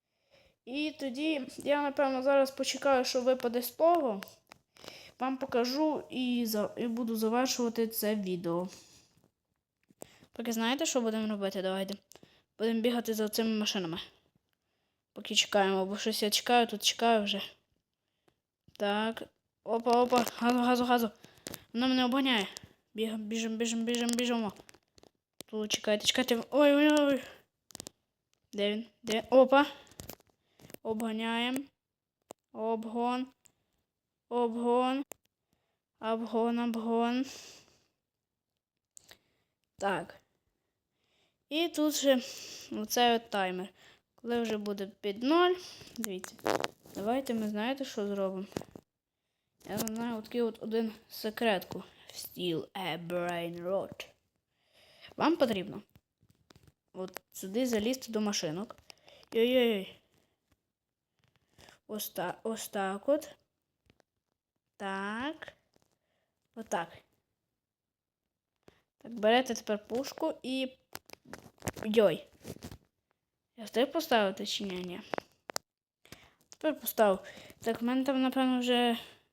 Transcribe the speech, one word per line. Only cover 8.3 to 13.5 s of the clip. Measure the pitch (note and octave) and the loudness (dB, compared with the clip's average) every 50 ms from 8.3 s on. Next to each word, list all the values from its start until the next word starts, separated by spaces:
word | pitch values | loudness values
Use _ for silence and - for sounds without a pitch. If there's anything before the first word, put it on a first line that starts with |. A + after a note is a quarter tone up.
| F#3 F3 F3+ E3+ E3 F3 F3+ F#3+ - - - - - - _ _ _ _ _ _ _ _ _ _ _ _ _ _ _ _ _ _ _ - - - - - - _ | -4 -2 -2 -2 0 -2 -2 -4 -8 -14 -20 -20 -20 -20 _ _ _ _ _ _ _ _ _ _ _ _ _ _ _ _ _ _ _ -20 -20 -20 -20 -20 -20 _
Поки | - - A#3 A#3 | -12 -8 -6 -4
знаєте, | A3+ A3 A3+ A#3 C4 C#4+ D#4+ | -2 0 2 2 2 2 0
що | D#4 - C4 | 0 0 2
будемо | A#3 A3 A3 A3 A3 G#3+ | 2 2 0 0 -2 -2
робити? | G#3+ G3+ G3 F#3+ F#3+ G3 | -2 -2 -2 -2 -2 -2
Давайте. | F#3 F#3 F#3 G3 F#3+ G3 G3+ - _ _ - - - - _ _ _ _ _ - | -2 0 0 -2 -2 -4 -6 -12 _ _ -20 -20 -20 -20 _ _ _ _ _ -2
Будемо | G#3+ A#3 A3+ A3+ | 0 0 2 4
бігати | A3 B3 A#3+ A#3+ A3+ A3+ A3 | 2 2 2 2 -2 -2 -2
за | G#3+ G#3+ G#3 | -2 -2 -2
цими | - - A3+ A3+ | 0 0 0 2